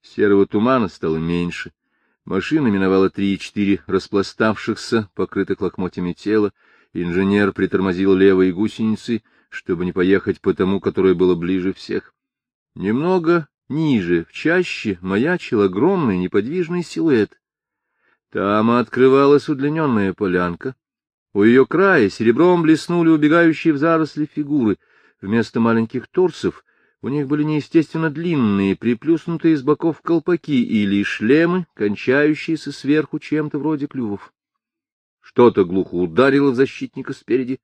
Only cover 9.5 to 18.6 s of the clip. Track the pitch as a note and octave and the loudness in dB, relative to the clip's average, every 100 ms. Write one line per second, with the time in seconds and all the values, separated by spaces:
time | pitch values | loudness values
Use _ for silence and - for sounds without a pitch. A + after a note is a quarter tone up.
9.5 | - - E2+ F2+ F#2 F#2 G2 G2+ F#2 G2 | -14 -6 -4 -4 0 2 2 0 -4 -2
10.5 | E2+ F#2+ G2 G2+ E2+ F#2+ F2 F#2 E2+ F2 | 0 -2 0 -2 0 2 4 2 2 -2
11.5 | F#2+ F#2 F#2 - F#2+ _ _ _ _ _ | -2 -4 -8 -8 -8 _ _ _ _ _
12.5 | _ _ - F#2 A#2+ E3 F#3 D#3+ E3+ D3+ | _ _ -6 -4 -2 0 0 0 0 -2
13.5 | _ _ C#3+ D#3+ A#2+ F2 E2+ E2+ - D#3 | _ _ -4 0 0 2 -2 -2 -6 -2
14.5 | F3+ F3 - A2 F2+ F#2 G2+ D3 F3+ - | 0 -2 -6 -6 -6 -4 -2 0 -4 -2
15.5 | A2+ G2 F#2 D#3 G3 C3+ F2+ F2+ G2+ A2 | 0 0 2 0 0 0 -2 0 -2 -2
16.5 | F3+ E3 F3 D#3+ D#3+ D#3+ A#2+ G2+ _ _ | -6 -4 -6 -6 -2 2 2 0 _ _
17.5 | _ _ _ _ _ _ _ _ G2 F#2+ | _ _ _ _ _ _ _ _ -4 0
18.5 | G#2+ | 0